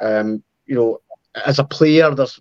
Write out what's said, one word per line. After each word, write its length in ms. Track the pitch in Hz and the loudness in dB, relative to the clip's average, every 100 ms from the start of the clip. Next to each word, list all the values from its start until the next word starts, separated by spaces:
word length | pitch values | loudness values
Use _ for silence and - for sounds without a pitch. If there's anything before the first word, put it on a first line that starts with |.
um, 420 | 110 107 107 107 _ _ - | -2 -2 -2 -6 _ _ -8
you 100 | 131 | -2
know, 240 | 117 113 _ - _ 113 110 | -2 -2 _ -20 _ -8 -4
as 120 | 143 | -2
a 60 | |
player, 480 | 135 - 156 156 160 | -2 0 2 4 4
there's 260 | 139 127 - | 2 -4 -6